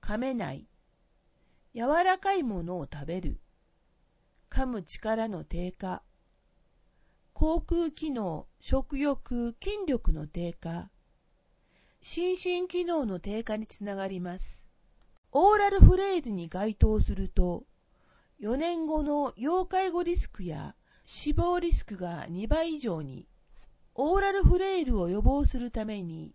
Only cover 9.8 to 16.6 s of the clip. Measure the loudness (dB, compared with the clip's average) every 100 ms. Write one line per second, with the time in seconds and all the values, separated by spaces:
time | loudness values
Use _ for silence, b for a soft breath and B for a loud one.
9.8 | -2 2 2 2 -2 -8 -8 -8 -8 -10
10.8 | -10 _ _ _ _ _ _ _ b b
11.8 | b b -10 -4 -2 -2 -2 -4 -2 -4
12.8 | -2 -2 -2 -4 -6 -6 -4 -6 -6 -10
13.8 | -8 -6 -6 -6 -8 -6 -8 -10 -20 _
14.8 | _ _ _ _ _ 4 6 6 4 10
15.8 | 10 10 0 -2 -4 -6 -6 -6